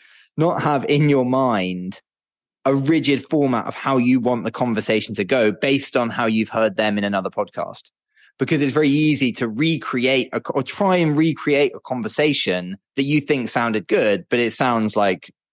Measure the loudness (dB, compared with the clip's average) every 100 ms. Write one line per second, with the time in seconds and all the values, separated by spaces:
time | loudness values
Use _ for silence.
0 | _ _ _ -2 0 0 0 0 0 2
1 | 4 2 2 0 2 0 -2 -4 -8 -12
2 | _ _ _ _ _ _ 0 0 2 2
3 | 2 -2 0 0 2 0 -4 -6 0 2
4 | 4 2 2 -2 -4 -4 -2 -2 0 -2
5 | -2 -4 0 2 2 0 0 0 0 -2
6 | -2 -2 0 0 0 0 0 0 -2 0
7 | -2 -2 -4 -6 -6 -6 -8 -10 -20 _
8 | _ _ _ -6 -2 0 0 2 2 4
9 | 2 2 0 -2 -4 -2 0 -2 -2 -2
10 | 0 0 -2 -4 -4 -4 -4 0 2 2
11 | 2 2 2 0 0 2 2 -2 -8 -6
12 | -4 0 0 0 -2 -4 -4 -12 _ -4
13 | 0 0 0 -2 -2 -2 0 -2 0 0
14 | 2 0 0 0 0 0 0 2 0 2
15 | 0 0 -8 _ _